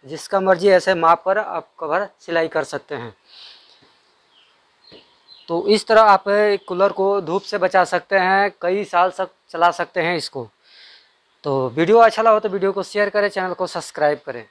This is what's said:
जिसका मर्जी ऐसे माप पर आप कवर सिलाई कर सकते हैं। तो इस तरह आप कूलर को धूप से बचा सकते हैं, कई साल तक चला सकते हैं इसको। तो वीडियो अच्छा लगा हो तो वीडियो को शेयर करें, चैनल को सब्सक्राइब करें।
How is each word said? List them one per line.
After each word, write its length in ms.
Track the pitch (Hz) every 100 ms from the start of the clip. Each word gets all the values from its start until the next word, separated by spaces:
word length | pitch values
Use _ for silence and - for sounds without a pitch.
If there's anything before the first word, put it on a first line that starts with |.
| 135
जिसका 340 | 156 - 196
मर्जी 300 | 190 180 196
ऐसे 240 | 180 185 180
माप 280 | 165 170 185
पर 120 | 196
आप 300 | 202 175 - _
कवर 300 | 156 165 202 _
सिलाई 280 | - 165 165
कर 160 | 165
सकते 320 | 135 143 _ 139
हैं। 200 | 117 - _ - - - _ _ _ _ _ _ _ _ _ _ _ _ _ - _ _ _ - -
तो 200 | 170 196
इस 200 | 208 -
तरह 140 | 220
आप 220 | 220 190 202 202 208 202 -
कूलर 240 | 180 196
को 300 | 190 190 202
धूप 200 | 165 185
से 160 | - 202
बचा 260 | 185 185
सकते 320 | 175 175 - 196
हैं, 360 | 185 190 202 -
कई 220 | 170 196
साल 280 | 196 175 180
तक 180 | 180 185 _ _
चला 220 | 165 175
सकते 300 | 165 170 180
हैं 160 | 165 175
इसको। 320 | - 139 113 _ _ - - - _ _ _ _
तो 260 | 147 135 131
वीडियो 280 | 127 165 226
अच्छा 240 | 226 220
लगा 100 | 226
हो 80 | 214
तो 100 | 214
वीडियो 220 | 196 196
को 120 | 196
शेयर 260 | 180 208 202
करें, 200 | 208 202
चैनल 240 | 202 185
को 140 | 175 180
सब्सक्राइब 520 | 170 - - 151 143 -
करें। 200 | 120 110